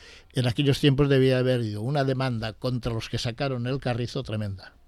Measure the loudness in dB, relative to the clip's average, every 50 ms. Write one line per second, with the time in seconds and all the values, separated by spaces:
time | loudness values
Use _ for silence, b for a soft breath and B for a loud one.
0 | B B B B B B B -2 0 0 0 0 2 2 2 4 4 4 4 4
1 | 4 4 4 4 4 4 4 4 2 2 2 0 0 -2 -4 -4 -4 -2 0 0
2 | 0 0 0 0 -2 -2 -2 -4 -6 -8 -8 -6 -4 -4 -4 -4 -4 -4 -4 -4
3 | -6 -4 -6 -4 -4 -4 -4 -4 -4 -2 -2 -2 -2 -2 -4 -2 -2 -2 -2 -2
4 | -4 -4 -6 -6 -6 -4 -4 -4 -4 -4 -6 -8 -12 -18 -20 _ _